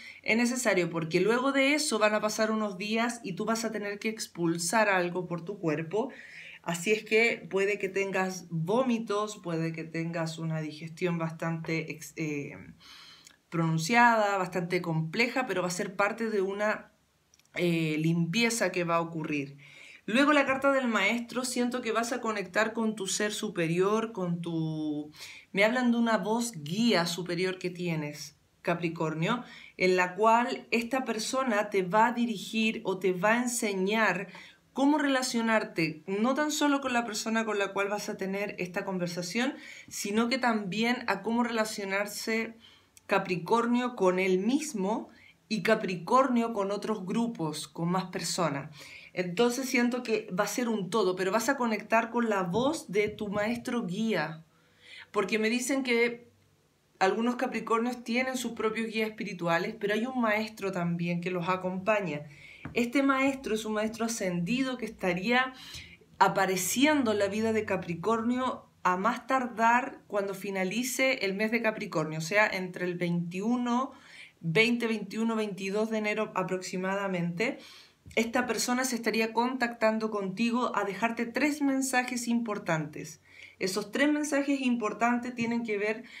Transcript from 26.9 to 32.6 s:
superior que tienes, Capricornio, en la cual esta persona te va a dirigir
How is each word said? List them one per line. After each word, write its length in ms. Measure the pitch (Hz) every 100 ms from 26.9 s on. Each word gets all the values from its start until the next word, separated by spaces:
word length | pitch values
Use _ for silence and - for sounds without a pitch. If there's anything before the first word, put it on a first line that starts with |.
| 185 170
superior 520 | - 175 170 185 185
que 120 | 180
tienes, 680 | 175 175 160 147 - - - _ _
Capricornio, 800 | - 165 165 165 156 156 180 233 - - - -
en 180 | 185 185
la 180 | 180
cual 540 | 175 220 233 247 - -
esta 340 | 233 233 262
persona 640 | 233 214 - 262 262 208 214
te 120 | 196
va 240 | 180 214 240
a 60 |
dirigir 720 | 240 233 190 - 220